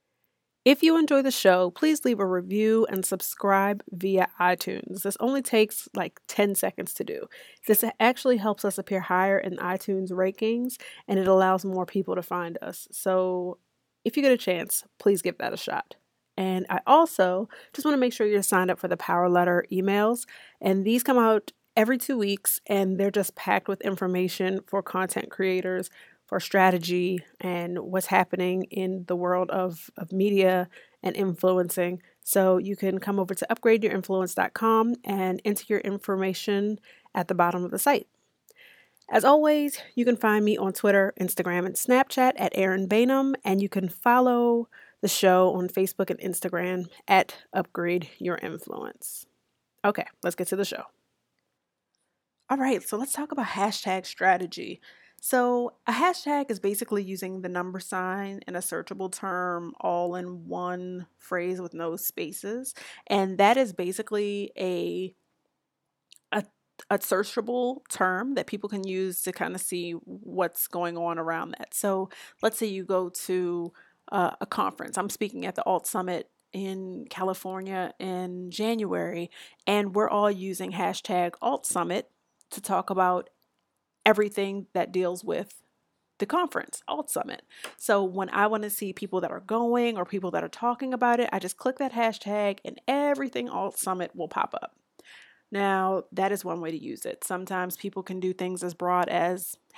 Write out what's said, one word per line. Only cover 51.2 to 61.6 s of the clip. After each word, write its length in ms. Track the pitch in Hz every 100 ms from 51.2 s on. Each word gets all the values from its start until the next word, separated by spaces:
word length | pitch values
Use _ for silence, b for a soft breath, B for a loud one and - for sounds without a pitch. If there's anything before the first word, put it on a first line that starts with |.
| _ _ _ _ _ _ _ _ _ _ _ _ -
All 80 | 269
right, 240 | 262 220
so 160 | - 214
let's 140 | 269
talk 200 | - 294
about 140 | 285 220
hashtag 600 | 190 202 202 - 185 180
strategy. 720 | - 190 180 175 175 113 - B B B B
So 520 | - 254 247 247 240 - -
a 60 |
hashtag 580 | 233 349 359 294 294 277
is 100 | 202
basically 440 | 202 208 233 208
using 380 | 190 190 190 190
the 80 | 180
number 300 | 180 180 185
sign 600 | - 185 185 190 196 196 -
and 100 | 180
a 40 |
searchable 500 | 185 170 170 190 185
term 600 | - 196 180 180 175 170 -
all 360 | 190 175 175 180
in 320 | 180 180 170
one 580 | 180 180 180 180 180 180 _
phrase 420 | - 180 180 185